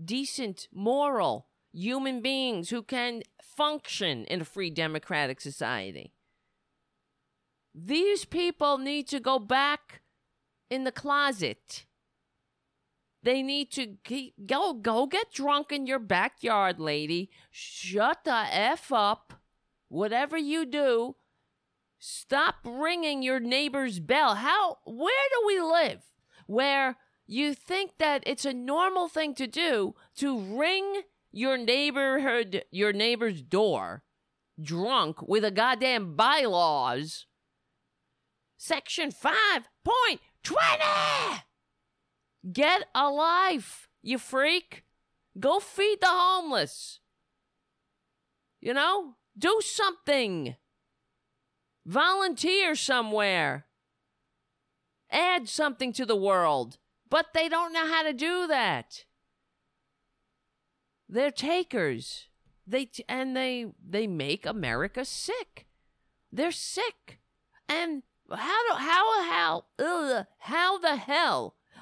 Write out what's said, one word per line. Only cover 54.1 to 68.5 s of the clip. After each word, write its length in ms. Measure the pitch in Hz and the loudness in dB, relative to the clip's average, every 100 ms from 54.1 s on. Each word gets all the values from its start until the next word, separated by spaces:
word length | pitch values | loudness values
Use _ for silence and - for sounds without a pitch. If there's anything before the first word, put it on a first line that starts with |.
| _ _ _ _ _ _ _ _ _ _ | _ _ _ _ _ _ _ _ _ _
Add 380 | 285 359 349 226 | 2 2 2 -2
something 420 | - 302 240 254 | -2 -2 0 -4
to 120 | 226 233 | -2 0
the 100 | 208 | 2
world. 600 | 196 185 165 139 117 - _ _ _ | 4 4 4 2 -2 -10 _ _ _
But 180 | 311 320 | 2 2
they 160 | 320 330 | 0 0
don't 240 | 330 339 | 0 0
know 120 | 330 320 | -2 0
how 160 | 320 | 2
to 100 | 311 | 0
do 340 | 254 320 359 349 | 0 -2 0 0
that. 560 | 269 208 131 - - - _ _ _ _ _ _ _ _ _ _ _ _ _ _ _ _ _ _ _ - | 2 2 0 -6 -18 -20 _ _ _ _ _ _ _ _ _ _ _ _ _ _ _ _ _ _ _ -6
They're 220 | 208 285 | 0 0
takers. 960 | 277 285 359 349 226 156 117 - - - _ _ _ 190 | 0 0 0 0 -2 0 -2 -8 -14 -18 _ _ _ -4
They 200 | 254 262 | -4 -4
t-, 200 | - - | -10 -8
and 260 | 254 262 254 | -6 -4 -2
they, 320 | 262 247 226 - - | -2 -4 -8 -12 -6
they 220 | 202 220 | -2 -2
make 380 | 165 139 156 147 | -2 -2 -2 -2
America 600 | - 123 117 196 247 262 | -4 -2 -2 -2 -4 -8
sick. 640 | - - 494 - - - _ _ _ _ _ _ | -8 -6 -6 -8 -16 -20 _ _ _ _ _ _
They're 200 | 202 339 | -4 -2
sick. 680 | - - 370 453 - - - _ _ _ _ - | -4 -8 -4 -6 -6 -18 -20 _ _ _ _ -6
And 360 | 311 339 285 - _ _ | -4 -4 -6 -10 _ _
how 380 | - 285 | -8 -2